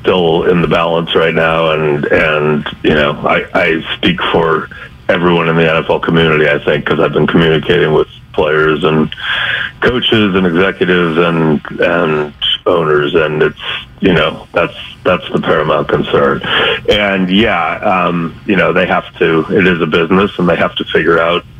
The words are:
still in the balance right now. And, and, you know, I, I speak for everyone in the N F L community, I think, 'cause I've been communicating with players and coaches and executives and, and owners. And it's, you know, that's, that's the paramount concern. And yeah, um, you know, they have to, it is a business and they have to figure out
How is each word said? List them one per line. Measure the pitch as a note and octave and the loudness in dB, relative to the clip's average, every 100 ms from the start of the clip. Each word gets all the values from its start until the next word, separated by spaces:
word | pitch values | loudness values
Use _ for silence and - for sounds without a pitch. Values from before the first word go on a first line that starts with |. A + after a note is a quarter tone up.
still | - F#2 E2+ D#2+ | 2 2 2 2
in | E2+ F2 | 2 2
the | D#2+ | 2
balance | E2 E2 E2 E2 | 0 0 -2 0
right | - E2 | 0 0
now. | D#2+ E2 E2 E2 | 0 0 0 0
And, | D#2 D#2 D2 C#2+ | 0 0 -2 0
and, | F2 E2 D2+ D2+ D2+ D2 - | 0 2 0 0 -2 -4 -4
you | - | 0
know, | D#2 D2 D2 | 2 0 -2
I, | D2+ E2 - | -2 -2 -2
I | - F2 E2 D2+ - | -2 0 -2 -4 -4
speak | G#2+ E2 - | -2 -2 -2
for | F#2 E2 D#2 - - - - - | 0 0 -2 -4 -14 -18 -20 -4
everyone | F#2 F2 E2+ E2 | 0 2 2 2
in | E2 | 2
the | D#2+ | 2
N | E2 | 0
F | D#2 | 0
L | D#2+ | -2
community, | - E2 E2 D#2 D2+ | 0 2 2 2 2
I | D2 | 0
think, | - D2+ C#2+ | 0 -2 0
'cause | D2+ | 0
I've | D#2+ | 0
been | D2+ D2+ | 0 2
communicating | E2 E2 D#2 C#2+ D#2 D#2 | 2 2 0 0 0 2
with | D2+ D2+ - - | 2 0 -6 -12
players | - D2+ D2+ D#2 D2 | -2 0 2 0 0
and | D#2+ D#2 D#2 - - - - - - - | 0 0 -2 -4 -6 -4 -4 -4 -6 -4
coaches | - B2+ D3 A#2 G#2 | -2 0 0 2 2
and | F#2 F#2 | 2 0
executives | E2 F#2+ F#2 F2+ F2+ F2 D#2+ | 2 0 0 0 2 2 2
and, | F2 E2 D#2+ D2 - - | 0 2 0 0 -4 -2
and | E2+ E2+ F2 D#2 D2 C#2+ - - | 0 0 0 -2 -4 -4 -4 -2
owners. | - F2 D#2+ D2+ C#2+ | 0 0 2 0 2
And | E2+ D#2 D2+ | 0 0 0
it's, | D#2 - - - - - | 0 -2 -10 -10 -12 -2
you | G2 | 0
know, | E2+ D#2 D#2+ - | 2 0 -4 -6
that's, | - F2 - - - | -4 -4 -6 -18 -6
that's | - F2+ - | -2 -2 -2
the | - | -4
paramount | - D#2+ D#2 D2 D2 | 0 0 2 0 0
concern. | - C#2+ C#2+ C#2+ C#2 - - - - - | -2 0 0 2 0 -2 -2 -2 -2 -2
And | G#2 G#2 G2 F#2 | 0 0 0 0
yeah, | F#2+ A2+ F#2 E2 E2+ E2+ F#2 F2 | 2 2 0 -2 -4 -2 0 0
um, | F2 E2 - - | -2 -6 -10 -4
you | F#2+ | 0
know, | E2 | 2
they | E2+ F2 | 2 0
have | F2+ - - | 0 -4 -2
to, | E2+ D#2+ D#2+ | 0 2 0
it | G2 F#2 | 2 2
is | F2 | 2
a | E2+ | 0
business | E2+ E2 F#2 G2+ - | 0 2 2 2 0
and | F2+ | 0
they | E2+ | 2
have | F#2+ - | 0 -4
to | |
figure | - - E2 E2 | -2 0 2 2
out | E2 F2 - - | 2 -2 -6 -20